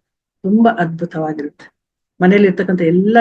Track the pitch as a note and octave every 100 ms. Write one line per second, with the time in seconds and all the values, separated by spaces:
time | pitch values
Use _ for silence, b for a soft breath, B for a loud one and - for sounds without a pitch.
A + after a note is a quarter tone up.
0 | _ _ _ _ F#3+ G#3+ A3+ F3 E3 E3
1 | E3+ D#3+ D#3 D3+ D3 - - _ _ _
2 | _ - F3+ G3+ G3 F#3 F#3 F3+ E3 F3+
3 | G3+ A#3